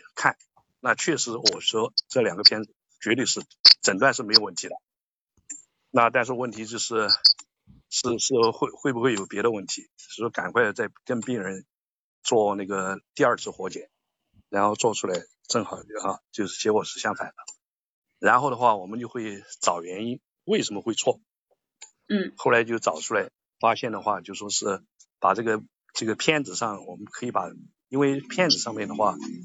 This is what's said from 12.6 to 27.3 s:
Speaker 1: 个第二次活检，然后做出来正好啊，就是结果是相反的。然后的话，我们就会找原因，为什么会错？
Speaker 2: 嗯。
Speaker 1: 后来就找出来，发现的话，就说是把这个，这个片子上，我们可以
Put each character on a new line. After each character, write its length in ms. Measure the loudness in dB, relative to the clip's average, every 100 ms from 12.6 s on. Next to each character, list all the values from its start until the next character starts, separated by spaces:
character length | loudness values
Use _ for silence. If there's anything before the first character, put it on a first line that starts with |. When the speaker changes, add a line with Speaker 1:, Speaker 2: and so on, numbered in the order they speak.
| -4
Speaker 1:
个 340 | -2 -2 -6 -8 2
第 80 | 2
二 100 | 2
次 120 | -4
活 200 | -8 -8
检， 180 | -10 -14 _ _ _ _ _ _
然 180 | 0 2
后 80 | 2
做 180 | 0
出 140 | 0 -2
来 120 | -4 -6 _ -4
正 180 | -2 -2
好 120 | -8
啊， 420 | -10 -6 -6 -6 _
就 140 | -6 -4
是 140 | -2
结 100 | 2
果 120 | 2
是 160 | 0 -4
相 160 | -4 -4
反 140 | -8
的。 40 | -12 -20 -20 _ _ _ _ _ _
然 220 | 4 4
后 80 | 4
的 40 | 4
话， 180 | 4 4
我 100 | -2
们 140 | -8
就 80 | -8
会 360 | -6 -6 -8 -14 -4
找 220 | -2 0
原 240 | -4 -8 -6
因， 160 | -8 _ _ -2
为 160 | 0
什 120 | 0 -4
么 60 |
会 120 | -4
错？ 260 | 0 0 -2 _ _ _ _ _ _ -20 _ -4
Speaker 2:
嗯。 260 | -2 -2 -2
Speaker 1:
后 140 | 2
来 120 | 4
就 160 | 4 0
找 200 | -2 -2
出 120 | -2
来， 160 | -2 -2 -10 _ _
发 160 | 2 2
现 160 | -2
的 100 | -2
话， 200 | -2 -2
就 120 | -6
说 160 | -10 -6
是 340 | -2 -2 -4 -8 _ _ _
把 140 | 2
这 100 | 2
个， 180 | 0 -2 -6 _ _
这 120 | -6 -4
个 100 | 0
片 280 | 2 2 -2
子 100 | -4
上， 300 | -4 -6 -12
我 100 | -14
们 100 | -14
可 200 | -8
以 60 | -4